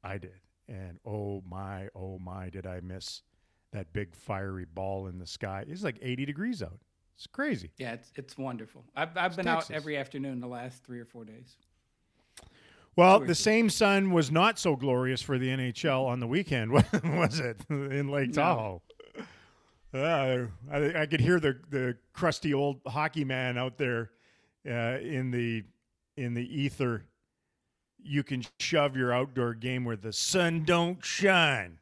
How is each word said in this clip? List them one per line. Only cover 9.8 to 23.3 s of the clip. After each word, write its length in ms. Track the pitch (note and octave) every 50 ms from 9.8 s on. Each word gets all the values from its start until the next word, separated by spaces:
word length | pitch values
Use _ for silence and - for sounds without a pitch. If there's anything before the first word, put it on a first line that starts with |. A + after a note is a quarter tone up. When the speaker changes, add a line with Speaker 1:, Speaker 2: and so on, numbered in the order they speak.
| D3 D#3 D3
Speaker 2:
afternoon 440 | C#3 C3+ - - C#3+ C3+ C#3 C3 B2
the 60 | B2
last 380 | B2 B2 A#2+ A#2+ B2+ B2+ - _
three 160 | - B2 A#2+
or 40 | A#2
four 200 | A#2 _ A#2+ A2+
days. 320 | G#2+ A2 A2+ C3 B2+ - _ _ _ _ _ _ _ _ _ _ _ _ _ _ _ _ - - - _ - _ - - - - _ _
Speaker 1:
Well, 220 | - F3 F#3 F#3+ G3
Speaker 2:
Two 60 | C3
or 20 |
Speaker 1:
the 80 | F3 E3+
Speaker 2:
three. 80 | - -
Speaker 1:
same 280 | G#3+ G#3+ A3+ A#3 G#3+
sun 400 | - - A3+ G3+ G3 G3 G3 F#3+
was 200 | F3+ E3+ D#3 B2+
not 280 | D#3 E3 F#3 A3 A3 -
so 180 | - F#3 D3
glorious 440 | B2+ B2+ C#3 B2+ B2 B2+ B2+ C3 A#2 -
for 160 | - C#3 B2+
the 120 | B2+ B2+
N 100 | C3 C3+
H 240 | B2+ B2 A#2 - -
L 200 | D#3+ C3+ C3 C3+
on 140 | B2+ A#2+ B2+
the 60 | A#2+
weekend, 460 | A#2 B2+ F3+ G3 - D3 A#2+ A2 A2 B2
<laughs> 320 | C#3+ - - - F3+ -
was 360 | E3+ D3 F3 E3+ - - D#3+
it, 160 | C3+ B2 A2+ - - -
in 380 | D3+ C#3 C#3 C#3 C3+ C#3+ C#3+ C#3
Lake 200 | C#3+ C#3+ C#3 B2 A#3
Speaker 2:
No. 80 | D3+ D3
Speaker 1:
Tahoe? 400 | E3+ F3 A#2+ A2 G#2 F#2 F2 _ _ - _ - - _ - - - - - - _ _ _ _ _ _ _ _ - -
Uh, 520 | C3 C#3 D#3+ E3+ D3 C3+ C3 B2+ B2 B2 A#2 F2 - A#2+ C#3
I, 300 | D3 C#3+ D3 C#3+ E3+ E3 D3+
I 40 |
could 140 | D3 D#3 D3+
hear 200 | A#2+ D3 F3+ F3
the, 180 | D#3 C#3+ C3+ B2 - -
the 260 | C#3+ C3+ B2+ B2+ A#2+ - _ _ _
crusty 400 | - F3+ E3 D3+ - - D#3 C#3+
old 280 | C3+ C#3+ C#3+ C#3 B2+ _
hockey 380 | C3 A2+ D3 D3+ D#3 D#3 D#3+ D3
man 320 | C3